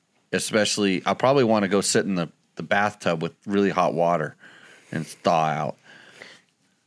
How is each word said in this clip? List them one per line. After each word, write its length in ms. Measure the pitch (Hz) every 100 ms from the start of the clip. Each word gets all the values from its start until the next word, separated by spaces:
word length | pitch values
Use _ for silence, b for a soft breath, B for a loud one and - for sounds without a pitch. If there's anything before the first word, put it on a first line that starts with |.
| _ _ _
Especially, 720 | 92 - 110 104 - 101 92 -
I'll 80 |
probably 300 | 98 127 143
wanna 240 | 117 110 95
go 120 | 101
sit 240 | 92 117 101
in 100 | 92
the, 120 | 82 _ _ -
the 60 |
bathtub 600 | 80 101 104 - 92 82
with 100 | 82 - -
really 240 | 101 98
hot 240 | 85 85
water 420 | 71 85 85 76 - B B B B B
and 160 | - 78
thaw 380 | - - 82 78
out. 300 | 76 71 - B B B B B B B _ _ _